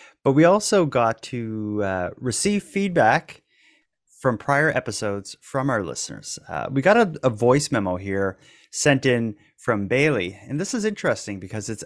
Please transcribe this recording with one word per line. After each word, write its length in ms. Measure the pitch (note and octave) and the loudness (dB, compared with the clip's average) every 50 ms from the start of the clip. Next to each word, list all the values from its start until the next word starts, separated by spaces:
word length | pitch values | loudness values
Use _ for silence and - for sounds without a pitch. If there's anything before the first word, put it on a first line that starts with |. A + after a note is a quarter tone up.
| - - _ _ - | -20 -20 _ _ 0
but 80 | C#3 C3+ | 2 6
we 120 | D3 E3 | 6 6
also 420 | E3+ G3 G#3+ G#3 - G#3+ G3 E3+ | 6 6 4 2 2 2 2 2
got 340 | C#3+ B2 B2+ A#2 A2+ A2+ - - | 2 2 2 2 2 0 -2 -8
to, 580 | - C3 A#2+ A2+ A2 A2 A2 G#2+ G#2 G#2 G#2 G2+ | -10 -8 -8 -6 -6 -6 -6 -6 -4 -4 -2 -2
uh, 260 | G2 F#2+ F#2 F2+ F2+ - | -2 -2 -2 -4 -6 -6
receive 460 | - B2 B2+ - - - G3+ G#3 G3+ - | -6 -6 -4 -4 -2 0 0 0 -2 -4
feedback 800 | - - G3 G3+ G3 F3 E3 A2 A2 C3 E3 - - - - _ _ _ _ _ _ _ _ _ _ _ _ _ _ _ - | -4 -4 -2 -2 0 2 4 4 4 4 2 0 -6 -16 -20 _ _ _ _ _ _ _ _ _ _ _ _ _ _ _ -4
from 180 | - C3 A#2 - | -2 -2 -2 0
prior 300 | - - C#3 C#3+ D#3 D#3 | 0 0 2 2 2 2
episodes 680 | - B2+ - A#2 G2+ - A2 G#2 G2+ G2+ G2 - - - | 0 -2 -4 -4 -6 -4 -4 -4 -4 -6 -8 -12 -16 -20
from 280 | _ - - C3+ C3 C#3 | _ -8 -6 -4 -2 -2
our 120 | B2+ G#2+ F#2 | -2 -2 -2
listeners. 560 | D2 C2 - - - A1+ G1+ - - - - - - | -4 -6 -8 -10 -10 -12 -14 -14 -14 -14 -14 -14 -10
Uh, 200 | E2+ C#2+ - - | -8 -8 -6 -4
we 100 | C3 C#3 C3 | -2 2 4
got 140 | F#3 G#3+ | 4 4
a, 220 | A#3+ A3+ F3 D3+ - - | 4 4 2 0 -2 -2
a 40 | C3 | -2
voice 420 | A2+ G#2+ A#2 B2 C3 D3 D3 - C#3+ | 0 2 4 4 4 4 2 0 -2
memo 240 | A2+ G2+ F#2 F2+ | -2 -2 -2 -4
here 420 | F2+ G2 G2 F#2+ G2 G2 F#2+ - - _ - _ _ _ _ | -4 -4 -4 -2 -2 -2 -2 -4 -6 _ -20 _ _ _ _
sent 340 | - - - D3 C#3 C3 - | -8 -2 2 2 2 2 2
in 300 | C3 B2 A#2 A#2 A2+ G2+ - _ _ _ | 2 0 0 0 -4 -6 -10 _ _ _
from 320 | _ - - A2+ G2+ G2+ F#2+ | _ -4 -2 -2 -2 -2 0
Bailey, 500 | B2 C3 D3 D#3 C#3 G#2 F2+ F2+ G2+ - - | 0 2 2 2 2 0 -2 -4 -8 -12 -10
and 140 | - C3 D3 | -8 -6 -6
this 140 | G3 - - | -6 -4 -4
is 100 | A#3 G3+ | -4 -2
interesting 560 | A3 G3+ - - - A2+ - - G#2+ G2+ F#2+ | -4 -4 -2 -2 -2 -2 -2 -4 -8 -10 -10
because 280 | F#2+ F#2+ A2+ G#2+ G2+ A#2 | -10 -10 -8 -8 -8 -8
it's 140 | A2 - - | -8 -10 -4